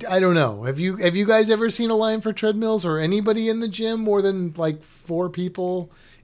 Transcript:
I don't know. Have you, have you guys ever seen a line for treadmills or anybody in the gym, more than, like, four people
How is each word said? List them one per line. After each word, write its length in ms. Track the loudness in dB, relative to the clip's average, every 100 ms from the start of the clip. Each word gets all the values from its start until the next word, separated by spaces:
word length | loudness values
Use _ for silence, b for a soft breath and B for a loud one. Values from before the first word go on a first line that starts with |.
| -2
I 120 | 2
don't 140 | 4
know. 300 | 4 2 0
Have 140 | -6 -2
you, 180 | -4 0
have 200 | 0 2
you 80 | 4
guys 220 | 4 4
ever 200 | 2 2
seen 200 | 0 0
a 60 | 2
line 240 | 0 0
for 120 | -4
treadmills 520 | -2 -2 0 0 0
or 140 | 0 0
anybody 500 | 0 0 0 0 0
in 120 | -2
the 80 | -4
gym, 320 | -4 -4 -2
more 200 | 0 2
than, 320 | 2 0 -4 -2
like, 260 | -4 -4
four 480 | -10 -20 -6 -4 -4
people 600 | -4 -6 -4 -4 -4 -6 b b b